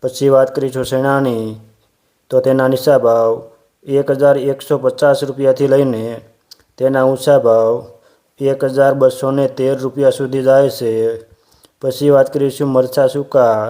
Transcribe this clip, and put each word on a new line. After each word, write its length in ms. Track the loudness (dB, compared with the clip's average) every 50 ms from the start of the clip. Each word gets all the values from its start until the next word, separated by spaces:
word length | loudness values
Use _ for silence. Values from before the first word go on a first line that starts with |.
| -8
પછી 300 | -8 -6 0 0 2 4
વાત 140 | 4 2 2 -2
કરીશું 360 | -6 -6 -6 -6 -6 -6 -4
ચણાની, 560 | -4 -2 0 0 0 0 0 -2 -2 -4 -6 -8 -10 -14 -18 _ _ _ _ _ _ _ _ _ _ _ _ _
તો 60 | -2 0
તેના 280 | 2 2 0 2 2 0
નીચા 300 | 0 0 2 2 2 4
ભાવ 340 | 4 2 2 2 2 0 -2 -4 -6 -18 _ _ _ _ _ _ _
એક 220 | -4 -2 -2 0 0
હજાર 260 | -2 2 2 2 2 2 0 -4
એકસો 260 | -6 -6 -4 -4 -4 -2
પચાસ 400 | -2 -2 -2 0 2 2 2 0 -2
રૂપિયાથી 500 | -8 -6 -2 0 0 0 2 2 2 2
લઈને 300 | 2 2 0 -2 -4 -6 -8 -10 -12 -16 _ _ _ _ _ -20 _ _ _ _ -4
તેના 260 | -2 0 0 2 0
ઊંચા 360 | 0 0 0 2 2 2 4 4
ભાવ 300 | 4 2 4 2 2 0 -2 -6 -12 -20 _ _ _ _ _ _ _ _ _
એક 220 | -4 -4 -2 -2 -4
હજાર 300 | -4 0 2 2 2 2
બસો 340 | 4 2 2 2 0 -4 -4
ને 140 | -2 0 -2 -2
તેર 260 | -2 -2 -2 -2 -2 -2
રૂપિયા 400 | -6 -8 -6 0 0 0 0 0
સુધી 280 | -6 -6 -4 -2 2 4
જાય 220 | 4 4 4 2
છે. 220 | 0 -4 -4 -4 -2 -2 -2 -2 -4 -6 -12 _ _ _ _ _ _ _ _ _ _
પછી 340 | _ -6 -6 -6 -2 0 2
વાત 180 | 4 4 4 2
કરીશું 400 | 0 -2 -4 -4 -2 -4 -4 0 0
મરચાં 360 | 0 0 0 0 0 0 0
સૂકા 500 | 0 -2 -8 -2 0 2 2 2 2 0 -2 -6